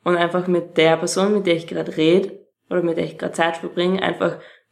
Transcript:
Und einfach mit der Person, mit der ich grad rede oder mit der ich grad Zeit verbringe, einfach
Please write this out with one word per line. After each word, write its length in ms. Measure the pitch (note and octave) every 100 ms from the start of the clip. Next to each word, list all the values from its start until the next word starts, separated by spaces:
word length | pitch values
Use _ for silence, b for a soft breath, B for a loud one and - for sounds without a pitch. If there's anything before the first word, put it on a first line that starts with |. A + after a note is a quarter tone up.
Und 120 | E3+ F3
einfach 300 | E3+ F3+ F3+
mit 280 | F3 E3+ -
der 200 | D#3+ D#3+
Person, 380 | F3 F#3 G3
mit 120 | G#3 F#3
der 80 | E3
ich 100 | E3
grad 300 | E3 D#3 -
rede 500 | D#3 F#3 - - _ _ -
oder 120 | F3+
mit 140 | E3+ D#3+
der 80 |
ich 140 | D#3+ -
grad 180 | - -
Zeit 220 | E3+ E3+
verbringe, 440 | F3 - F3 F#3+
einfach 360 | F3 F3 F3 - B B B